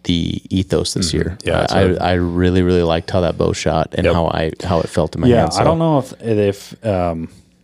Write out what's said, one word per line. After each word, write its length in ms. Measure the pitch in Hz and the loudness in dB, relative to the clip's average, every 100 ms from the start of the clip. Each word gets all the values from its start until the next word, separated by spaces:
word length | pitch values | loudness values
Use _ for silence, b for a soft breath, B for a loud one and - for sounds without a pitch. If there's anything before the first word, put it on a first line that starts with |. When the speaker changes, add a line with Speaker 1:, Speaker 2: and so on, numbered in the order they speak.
Speaker 1:
the 380 | - 85 85 87 - | -2 0 0 -4 -4
Ethos 420 | 95 - 80 87 | -2 0 0 0
this 140 | - 90 | -2 -2
Speaker 2:
Mm-hmm. 100 | 78 | -2
Speaker 1:
year. 200 | 80 95 | -2 -4
Speaker 2:
Yeah, 160 | - 82 | -2 -2
Speaker 1:
Uh, 40 | |
Speaker 2:
it's 100 | - | 0
Speaker 1:
I, 80 | 95 | 2
Speaker 2:
a 140 | 92 87 | 2 2
Speaker 1:
I 160 | 90 | 0
really, 480 | 90 87 87 90 92 | 0 0 2 2 4
really 220 | 90 90 | 4 2
liked 260 | 82 82 - | 2 0 -2
how 120 | 95 | 0
that 140 | 85 82 | 0 0
bow 140 | 85 | -2
shot 420 | 87 80 80 78 - | -2 -2 0 -2 0
and 100 | 85 | 0
Speaker 2:
Yep. 80 | |
Speaker 1:
how 140 | 85 80 | 2 0
I, 240 | 78 80 - | -2 -4 -4
how 160 | 90 85 | -2 -2
it 60 | - | 0
felt 260 | - 78 82 | -2 -2 2
in 60 | |
my 60 | 123 | 4
Speaker 3:
Yeah, 120 | 117 | 4
Speaker 1:
hand, 100 | - - | 2 2
Speaker 3:
I 80 | |
don't 160 | 139 165 | 2 2
Speaker 1:
so. 0 | |
Speaker 3:
know 180 | 165 147 | 2 0
if, 220 | - - | -2 -6
if, 640 | 113 107 101 101 - - 110 | -2 2 2 0 -8 -8 -2
um, 440 | 92 87 82 82 B B _ | 0 0 -4 -8 B B _